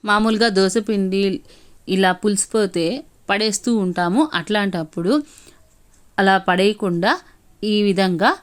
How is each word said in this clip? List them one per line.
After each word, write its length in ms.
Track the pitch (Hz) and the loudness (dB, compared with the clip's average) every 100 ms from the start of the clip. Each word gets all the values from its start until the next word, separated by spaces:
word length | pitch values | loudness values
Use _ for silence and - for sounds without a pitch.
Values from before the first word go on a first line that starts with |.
| 214 | 0
మామూలుగా 400 | 208 220 220 226 190 | 2 2 2 2 2
దోస 160 | 190 226 208 | 2 0 -2
పిండి 340 | 208 190 190 196 185 - - - - - | -2 0 0 0 -2 -10 -20 -20 -20 -4
ఇలా 160 | 190 185 180 | 2 2 2
పులిసిపోతే 640 | 214 196 - 220 202 175 165 254 - _ - | -2 -2 -2 -2 -2 -2 -4 -4 -12 _ -4
పడేస్తూ 420 | 202 214 202 - 226 | -2 0 -2 -2 0
ఉంటాము. 380 | 185 175 175 208 311 170 | 0 -2 0 0 0 -2
అట్లాంటప్పుడు 760 | 160 208 196 180 156 - 175 294 294 - - - _ _ _ _ - - | -2 -2 -2 -4 -8 -4 0 -2 -2 -20 -20 -20 _ _ _ _ -12 0
అలా 140 | 196 190 185 | 2 2 2
పడేయకుండా 680 | 180 196 208 196 170 190 359 - _ _ _ 214 | 2 2 0 -4 -2 0 -2 -6 _ _ _ -2
ఈ 20 | 208 208 | 0 2
విధంగా 420 | 185 190 170 220 381 | 2 0 2 0 -2